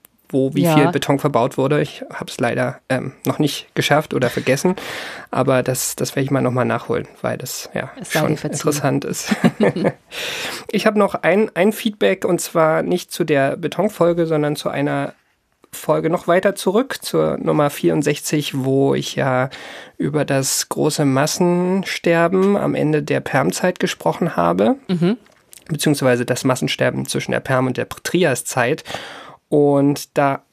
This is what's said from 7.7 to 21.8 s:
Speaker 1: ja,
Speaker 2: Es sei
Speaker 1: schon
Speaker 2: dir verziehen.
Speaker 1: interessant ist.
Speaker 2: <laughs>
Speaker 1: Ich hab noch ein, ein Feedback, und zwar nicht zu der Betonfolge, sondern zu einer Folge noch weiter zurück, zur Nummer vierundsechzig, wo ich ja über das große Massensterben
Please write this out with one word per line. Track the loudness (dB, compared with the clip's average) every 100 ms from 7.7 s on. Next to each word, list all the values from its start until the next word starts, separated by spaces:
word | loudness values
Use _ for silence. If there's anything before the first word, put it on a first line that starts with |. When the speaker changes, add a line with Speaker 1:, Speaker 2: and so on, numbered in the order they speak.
Speaker 1:
ja, | -8 -8 -10
Speaker 2:
Es | -6
sei | -2
Speaker 1:
schon | 0
Speaker 2:
dir | -2
verziehen. | -4 -4
Speaker 1:
interessant | -2 0 0 -2 -2
ist. | -6 -4 0 0 2
Speaker 2:
<laughs> | 0 0 -2 -4 _ -12 -10 -8 -8 -10 -6
Speaker 1:
Ich | -2 2
hab | 2
noch | 2 0
ein, | 2 2 2
ein | 2 2
Feedback, | 2 -4 0 0 2 0
und | 0
zwar | 0 2 4 2
nicht | 0 -2 -4
zu | -4
der | 0 2 2 0
Betonfolge, | -4 -2 -2 2 2 4 2
sondern | 0 0 -2
zu | -4
einer | -2 0 -2 -4 -8 _ _ _ _ _
Folge | -8 -2 0 0
noch | -2 2
weiter | 2 2
zurück, | 0 0 0 0 -4
zur | -4 0 0 0
Nummer | 0 2 2
vierundsechzig, | 0 0 2 0 -2 -2 -2 -2 -2
wo | 0 2 2
ich | 2 -2 -2
ja | 0 2 0 -4 -16 -16 -18 -6
über | -2 0 0
das | 0 0 -2 -4
große | -2 0 2 2
Massensterben | 2 2 2 2 2 2 0